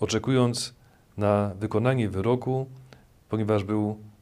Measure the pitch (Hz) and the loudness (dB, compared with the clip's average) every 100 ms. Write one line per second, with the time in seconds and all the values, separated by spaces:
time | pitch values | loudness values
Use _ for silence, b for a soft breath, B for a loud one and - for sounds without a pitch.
0 | 104 110 120 131 123 120 - b b b | -2 0 2 2 2 0 -8 b b b
1 | b - 101 104 101 95 107 110 123 131 | b -2 2 2 0 -4 -2 0 2 2
2 | 104 95 104 123 127 131 135 B B B | 0 0 0 0 0 -4 -6 B B B
3 | B _ _ 110 107 107 95 107 104 107 | B _ _ -4 0 0 0 -2 -2 -4
4 | - - | -12 -20